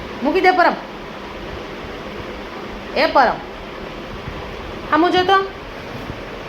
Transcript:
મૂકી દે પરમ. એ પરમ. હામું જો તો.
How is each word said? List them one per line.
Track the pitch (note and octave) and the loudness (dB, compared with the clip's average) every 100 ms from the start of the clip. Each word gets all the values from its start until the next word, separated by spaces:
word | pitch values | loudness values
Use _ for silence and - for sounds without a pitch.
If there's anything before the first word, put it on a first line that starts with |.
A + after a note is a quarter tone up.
| - - | -8 -2
મૂકી | C4+ F4 F#4 | 2 6 6
દે | F#4 | 8
પરમ. | E4+ G3 - - - - - - - - - - - - - G2+ - - - - - - - - | 6 4 -2 -10 -12 -12 -10 -10 -8 -8 -8 -10 -10 -10 -8 -8 -8 -10 -10 -10 -10 -10 -4 2
એ | D#4 | 4
પરમ. | D#4 A#3 D#3+ - - - - - - - - - - - - - - - | 6 6 4 -4 -12 -12 -10 -10 -10 -10 -10 -8 -8 -8 -8 -10 -10 0
હામું | D4+ F4 F4 | 4 6 6
જો | F#4 | 6
તો. | G4 G4 - - - - - - - - - | 6 4 -4 -12 -10 -10 -8 -8 -8 -10 -10